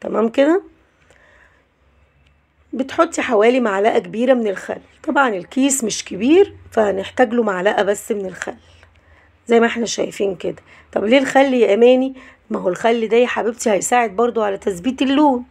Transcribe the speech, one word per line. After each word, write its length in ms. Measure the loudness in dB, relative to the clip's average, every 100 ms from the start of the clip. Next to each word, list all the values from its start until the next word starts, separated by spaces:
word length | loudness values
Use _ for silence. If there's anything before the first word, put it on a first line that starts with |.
تمام 280 | -6 -2 0
كده؟ 340 | 2 2 0 -2 _ _ _ _ _ _ _ _ _ _ _ _ _ _ _ _ _ _ _ _
بتحطي 500 | -8 -4 -2 -2 -2
حوالي 380 | -2 2 4 2
معلقة 380 | 0 0 0 0
كبيرة 360 | -4 -2 0
من 140 | 0 0
الخل، 320 | -6 -8 -12 -14 _
طبعًا 260 | -4 0 0
الكيس 560 | -2 -6 -2 0 0
مش 200 | -4 -6
كبير 500 | -10 -4 2 4 4 -2 -8
فهنحتاج 640 | -2 -2 -2 -4 -2 0
له 100 | 0
معلقة 400 | 0 0 0 0
بس 300 | 0 -2 -4
من 140 | -6 -8
الخل 280 | -10 -14 -14 _ _ _ _ _ _ _ _ 0
زي 140 | 2
ما 60 | 2
احنا 200 | -2 -6
شايفين 480 | -6 -6 -4 -6
كده. 280 | -6 -8 -10 -16 -20 _
طب 120 | -4
ليه 140 | 2 2
الخل 360 | 4 2 4
يا 200 | 4 2
أماني؟ 400 | 6 6 6 2 -8 -20 _ -10
ما 80 | -6
هو 80 | -4
الخل 400 | -2 0 0 0
ده 80 | 2
يا 100 | 2
حبيبتي 440 | -2 -4 -4 0
هيساعد 460 | 0 0 0 0 0
برضو 260 | -2 0
على 160 | -2 -4
تثبيت 440 | -6 -4 -4 -2
اللون، 420 | 0 2 2 2 -4